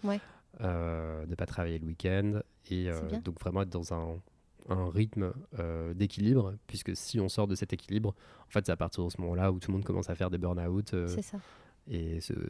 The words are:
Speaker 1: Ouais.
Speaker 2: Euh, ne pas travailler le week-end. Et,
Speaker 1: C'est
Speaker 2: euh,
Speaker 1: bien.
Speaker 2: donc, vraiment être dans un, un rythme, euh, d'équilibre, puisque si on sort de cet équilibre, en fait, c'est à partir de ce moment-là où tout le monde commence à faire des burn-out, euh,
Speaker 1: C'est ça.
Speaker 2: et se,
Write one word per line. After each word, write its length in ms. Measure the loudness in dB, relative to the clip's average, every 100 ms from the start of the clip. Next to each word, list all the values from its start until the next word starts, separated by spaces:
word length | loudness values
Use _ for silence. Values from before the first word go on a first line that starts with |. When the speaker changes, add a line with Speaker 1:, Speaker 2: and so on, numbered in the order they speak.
Speaker 1:
Ouais. 160 | -2 -2 -4 -18 _ -4
Speaker 2:
Euh, 640 | -2 0 0 -2 -4 -6 -4
ne 80 | -4
pas 100 | -4
travailler 320 | -2 -2 -2
le 80 | -4
week-end. 540 | 0 2 4 4 0 -2 _ -4
Et, 160 | -2 0
Speaker 1:
C'est 20 |
Speaker 2:
euh, 100 | 0 -2
Speaker 1:
bien. 120 | -2
Speaker 2:
donc, 180 | -4 -4
vraiment 240 | 0 0
être 60 | 0
dans 220 | -2 -2
un, 220 | -2 -2 -6 -10 _ _ -20 -2
un 200 | 0 2
rythme, 420 | 2 2 2 -2 -2 -8 -6
euh, 360 | -4 -2 -2
d'équilibre, 600 | 0 0 4 6 6 4 -2 -8
puisque 300 | -8 -4 -4
si 220 | -2 0
on 80 | 2
sort 180 | 2 2
de 80 |
cet 180 | 2 0
équilibre, 420 | -4 0 0 0 -2 -10 -20 -2
en 40 |
fait, 160 | 0 2
c'est 60 |
à 40 | 0
partir 280 | 0 0
de 60 | -2
ce 100 | -2
moment-là 320 | -2 2 4
où 60 | 2
tout 100 | 0
le 60 | 0
monde 80 |
commence 260 | 0 0 -2
à 40 | 0
faire 120 | 0
des 100 | 0
burn-out, 540 | 0 0 2 0 2
euh, 120 | 0 0
Speaker 1:
C'est 140 | -2
ça. 160 | -4 -8 -12 -18 -20 -20 -6
Speaker 2:
et 320 | -4 -2 -2
se, 140 | -2 -4